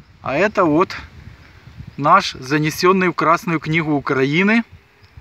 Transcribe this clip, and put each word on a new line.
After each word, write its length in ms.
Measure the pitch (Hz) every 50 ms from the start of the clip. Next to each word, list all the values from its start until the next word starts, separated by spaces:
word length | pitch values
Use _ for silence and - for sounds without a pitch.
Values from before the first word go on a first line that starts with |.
| - _ - _
А 120 | - - 135
это 300 | 151 190 214 - 208 185
вот 320 | 160 147 160 190 - - - - - - - - - - - - - - - - - - - - - -
наш 360 | - 139 151 175 196 185 -
занесённый 760 | - 139 135 123 147 156 151 156 147 - 180 180 190 190 185
в 60 | 175
Красную 480 | 156 - 156 151 165 165 - 180 165 151
книгу 320 | - 156 156 170 156 156
Украины 720 | 151 139 127 - 143 127 135 143 147 165 190 202 220 233 226 - - - _ _ _ _ - _ _ -